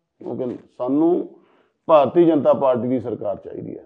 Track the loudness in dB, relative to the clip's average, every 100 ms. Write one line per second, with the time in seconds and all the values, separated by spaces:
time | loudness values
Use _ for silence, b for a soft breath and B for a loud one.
0 | _ _ -12 -8 -8 -10 -16 -10 -4 0
1 | 0 0 -4 -14 b b b _ 2 4
2 | 4 4 4 4 2 2 2 0 -2 -4
3 | -4 -6 -6 -8 -10 -14 -14 -16